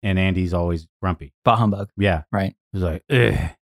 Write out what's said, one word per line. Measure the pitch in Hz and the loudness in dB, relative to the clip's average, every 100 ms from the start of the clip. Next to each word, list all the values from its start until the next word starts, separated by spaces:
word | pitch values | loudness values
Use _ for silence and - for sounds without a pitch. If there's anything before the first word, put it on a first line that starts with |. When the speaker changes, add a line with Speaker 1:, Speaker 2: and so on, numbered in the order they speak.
Speaker 1:
and | 101 92 | -2 0
Andy's | 95 92 92 | 0 0 -2
always | 87 87 85 80 _ | -2 -2 -4 -6 _
grumpy. | 95 87 71 _ - | -4 -4 -8 _ 0
Speaker 2:
Bah | 113 | 2
humbug. | 110 98 101 - | 2 0 -4 0
Speaker 1:
Yeah. | 101 82 - | 0 0 -2
Speaker 2:
Right. | 101 95 - _ | -4 -4 -6 _
Speaker 1:
He's | 101 | -4
like, | 90 80 - | -4 -4 0
"Ugh, | 131 117 - 80 - | 2 2 0 -4 -8